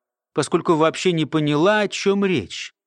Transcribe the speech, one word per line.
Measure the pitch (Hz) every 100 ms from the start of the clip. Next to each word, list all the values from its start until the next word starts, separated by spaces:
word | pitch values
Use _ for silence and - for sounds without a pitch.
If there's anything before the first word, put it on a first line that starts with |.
| _ _ _
поскольку | - 143 180 165
вообще | 160 160 151 190
не | 165 151
поняла, | 156 151 147 170 214
о | 202
чём | - - 202
речь. | 196 165 90 - - _